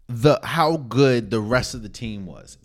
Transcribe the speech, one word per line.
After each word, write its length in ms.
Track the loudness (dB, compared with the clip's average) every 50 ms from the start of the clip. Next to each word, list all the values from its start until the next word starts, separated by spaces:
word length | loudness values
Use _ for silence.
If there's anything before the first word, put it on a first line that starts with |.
| _ -12
the, 320 | -6 2 4 4 4 4
how 360 | 0 -4 0 2 2 2 2 -2
good 520 | -4 -2 2 4 4 6 4 2 0 -2
the 100 | -2 -2
rest 340 | -2 0 0 0 -2 -2 -8
of 80 | -12
the 80 | -14 -14
team 340 | -14 -12 -12 -10 -10 -10 -12
was. 320 | -14 -16 -18 -20 -20 -20 _